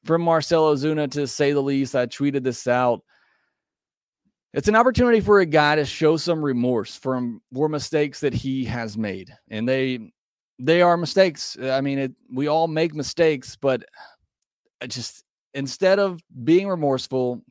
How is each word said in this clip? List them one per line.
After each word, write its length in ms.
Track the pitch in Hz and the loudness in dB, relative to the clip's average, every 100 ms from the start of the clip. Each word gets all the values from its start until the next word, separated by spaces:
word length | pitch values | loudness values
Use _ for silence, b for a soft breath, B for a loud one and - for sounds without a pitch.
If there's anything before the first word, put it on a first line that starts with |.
from 180 | - 165 | -2 0
Marcell 520 | 170 165 - 165 156 | 2 0 2 2 4
Ozuna, 360 | 143 151 156 143 | 2 0 -2 -4
to 140 | 147 139 | -4 -6
say 260 | - 143 | 0 0
the 100 | 143 | 2
least. 320 | 139 139 131 | 0 0 0
I 120 | 135 123 | -2 -2
tweeted 360 | - 143 139 | -2 -2 -2
this 240 | 127 120 127 | -4 -4 -2
out. 360 | 123 123 113 _ _ _ _ _ _ _ _ _ _ _ _ _ _ _ | 2 2 0 _ _ _ _ _ _ _ _ _ _ _ _ _ _ _
It's 140 | - 196 | -4 2
an 80 | 220 | 4
opportunity 440 | 240 233 240 226 | 4 4 4 4
for 200 | 190 202 | 6 4
a 60 | 170 | 6
guy 280 | 151 147 | 4 4
to 100 | 151 | 2
show 320 | 139 - 156 160 | -2 0 2 2
some 240 | 170 160 | 0 -2
remorse 560 | 147 123 123 120 92 - | 0 0 0 0 -4 -8
from, 460 | 131 127 123 110 _ | -6 -4 -4 -8 _
for 160 | 127 151 | -4 -2
mistakes 520 | 151 - 156 147 - | -2 -2 -2 -2 -2
that 120 | 143 | -4
he 320 | 120 135 131 117 | -2 -4 -4 -4
has 300 | 120 113 104 | -6 -6 -6
made. 380 | 104 95 90 - - | -6 -6 -12 -20 -12
And 180 | 110 120 | -6 -2
they, 440 | 131 131 127 110 _ _ _ _ - | 0 -2 -4 -10 _ _ _ _ -6
they 200 | 131 170 | 2 4
are 160 | 175 170 | 4 2
mistakes. 600 | 165 196 190 151 - - | 0 2 2 2 -12 -8
I 200 | 131 131 | -2 -2
mean, 180 | 139 139 | -2 -2
it, 140 | 135 - - | -4 -8 -12
we 140 | 127 147 | -4 0
all 220 | 156 165 | 0 0
make 260 | 156 165 | 0 -2
mistakes, 600 | 151 131 - 160 143 - - | -4 -6 2 2 2 -6 -4
but 280 | 139 123 - - B B _ _ _ _ _ - | -2 -2 -6 -20 B B _ _ _ _ _ -14
I 60 | 123 | -12
just, 380 | 127 - - _ _ _ | -10 -12 -14 _ _ _
instead 440 | 139 135 - 185 196 | -8 -8 0 2 2
of 220 | 196 170 _ 135 | 0 -4 _ -6
being 240 | 120 175 196 | 2 2 2
remorseful, 720 | 180 143 131 - 131 127 123 - | -2 0 -2 -2 -2 -2 -4 -12